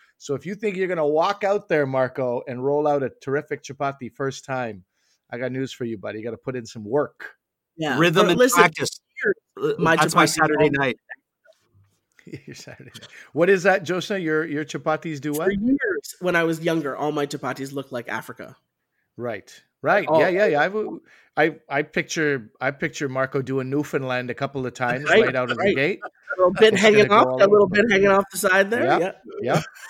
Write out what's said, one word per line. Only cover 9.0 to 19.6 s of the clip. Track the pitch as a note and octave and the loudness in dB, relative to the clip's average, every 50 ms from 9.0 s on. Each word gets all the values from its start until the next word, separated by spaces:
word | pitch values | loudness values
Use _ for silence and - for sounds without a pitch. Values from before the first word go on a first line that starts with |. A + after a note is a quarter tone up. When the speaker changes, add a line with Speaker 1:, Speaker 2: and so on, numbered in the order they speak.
| _ _ _ - - | _ _ _ -6 -4
Speaker 2:
here's | A3 F#3+ _ _ _ - | -4 -4 _ _ _ -14
Speaker 3:
Uh, | - A#2 D3+ C#3+ - | -6 -4 -4 -2 0
Speaker 2:
my | C#3 D#3+ E3 | 0 2 2
Speaker 3:
that's | E3 D#3+ D#3+ D#3+ | 2 2 2 4
my | F3 E3 | 2 2
Speaker 2:
chapati | D#3 | 2
Speaker 3:
Saturday | - D#3+ D#3 D3+ D3+ C#3+ D3+ | 2 0 0 2 2 4 2
Speaker 2:
roll. | D3+ C#3 | 2 2
Speaker 3:
night. | C#3 C#3 C3 A2+ - _ - - _ _ _ _ _ _ _ _ _ _ _ _ _ _ _ _ _ _ _ _ _ - | 2 0 -2 -2 -6 _ -20 -20 _ _ _ _ _ _ _ _ _ _ _ _ _ _ _ _ _ _ _ _ _ -20
Speaker 1:
<laughs> | - - C#3 - | -18 -18 -18 -16
Your | - C3+ | -16 -20
Saturday | - - - - - C3+ B2 - | -18 -18 -20 -20 -20 -20 -20 -20
night. | - - - - - - - - | -20 -20 -20 -20 -20 -20 -8 0
What | C#3+ E3+ F#3 | 2 4 4
is | G3+ F#3 E3 | 4 4 4
that, | G3 F#3 G3+ F3 | 2 2 2 0
Joseph? | C#3 F3+ F3+ D#3 - G#3 F#3+ | -2 -4 -4 -4 -4 -6 -4
Your, | F3+ D#3 D#3 D#3 D#3+ | -2 -2 -2 -2 -2
your | - D3 D3 D#3 | -2 -4 -6 -6
chapatis | D3 - D3+ C3+ D#3+ D#3 D#3 - E3+ D#3 C#3 | -6 -8 -8 -4 -4 -4 -4 -4 -8 -10 -8
do | C#3+ D3+ D3 | -6 -6 -6
what? | D3+ D#3+ | -2 -2
Speaker 2:
For | F#3+ G3+ | -2 -2
years, | G3+ G#3 B3 C4+ C#4+ C5 G#4+ F4+ D4+ - - - - | -2 0 0 0 0 0 -2 -4 -6 -8 -12 -14 -8
when | F3+ F3+ F3 | -4 -2 0
I | E3+ E3 | 2 2
was | E3 E3 D#3 | 0 -2 -2
younger, | D#3+ E3 E3 E3 D3 C#3 C3 | -2 -2 -2 0 -2 -4 -6
all | - C#3 D3+ D#3 | -4 -4 -4 -2
my | D3+ C#3+ | -2 -4
chapatis | C#3+ - C#3 - B2+ C3 - C3+ C3+ C#3 | -4 -6 -8 -6 -6 -6 -6 -8 -10 -8
looked | C#3 C3+ - C3+ | -10 -10 -8 -10
like | A#2+ A#2 - | -10 -8 -8
Africa. | G#2 A2 - - A2+ - F#2 - - _ _ _ _ _ _ _ _ _ _ _ _ | -8 -10 -10 -10 -16 -16 -16 -18 -18 _ _ _ _ _ _ _ _ _ _ _ _
Speaker 1:
Right. | - A#2 A#2+ A2 G2 - - - - | -12 -10 -8 -8 -10 -12 -16 -20 -20